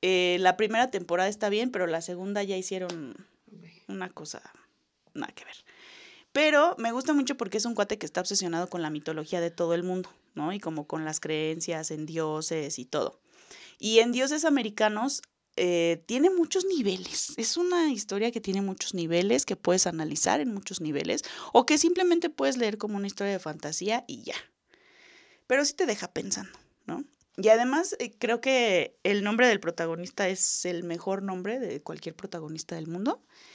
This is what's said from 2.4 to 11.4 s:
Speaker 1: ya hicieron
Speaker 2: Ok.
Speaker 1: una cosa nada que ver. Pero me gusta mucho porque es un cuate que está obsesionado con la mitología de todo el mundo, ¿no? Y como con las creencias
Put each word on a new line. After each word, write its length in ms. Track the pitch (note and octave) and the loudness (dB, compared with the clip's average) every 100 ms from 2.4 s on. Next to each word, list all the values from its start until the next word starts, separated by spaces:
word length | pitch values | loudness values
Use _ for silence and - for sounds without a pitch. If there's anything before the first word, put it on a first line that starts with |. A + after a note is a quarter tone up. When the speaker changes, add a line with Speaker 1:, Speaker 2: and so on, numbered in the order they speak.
Speaker 1:
ya 140 | G3+ F#3+ | -2 -4
hicieron 580 | F#3 F#3+ F3+ E3+ C3+ - - _ _ - | -4 -6 -6 -8 -10 -14 -20 _ _ -20
Speaker 2:
Ok. 80 | E3+ - - | -20 -20 -12
Speaker 1:
una 220 | F#3+ F3+ | -10 -10
cosa 320 | - D#3 - - - _ _ _ _ _ | -12 -14 -14 -16 -20 _ _ _ _ _
nada 180 | - - | -10 -10
que 120 | - - | -12 -20
ver. 100 | - - - - - - - _ | -20 -20 -20 -20 -20 -20 -20 _
Pero 420 | C#4+ D4+ D4 E4 - | 2 6 6 6 4
me 140 | A3+ | -2
gusta 220 | A#3+ C4 | -2 2
mucho 240 | D4 B3+ C#4 | 2 2 -2
porque 200 | G3 G#3+ | -4 -2
es 60 | A#3 | -2
un 100 | G#3+ | 0
cuate 220 | G3+ G#3+ | -2 -2
que 80 | D#3 | -4
está 140 | - | -4
obsesionado 480 | F3+ G3+ F3+ E3 F3+ | -2 -2 -2 -2 -4
con 120 | F3 | -4
la 80 | D#3 | -6
mitología 500 | D3+ D#3 D#3 D#3 F3 | -6 -6 -6 -4 -2
de 120 | E3+ | -2
todo 220 | E3+ E3+ | -2 0
el 100 | E3+ | 0
mundo, 260 | F3+ F#3 F3+ - _ | -2 -4 -6 -14 _
¿no? 180 | - D3+ | -8 -6
Y 80 | G3+ | -6
como 260 | E3+ D#3 D3 | -6 -8 -6
con 200 | D#3+ D#3 | -6 -6
las 140 | D#3 | -6
creencias 720 | D#3 D#3 | -4 -2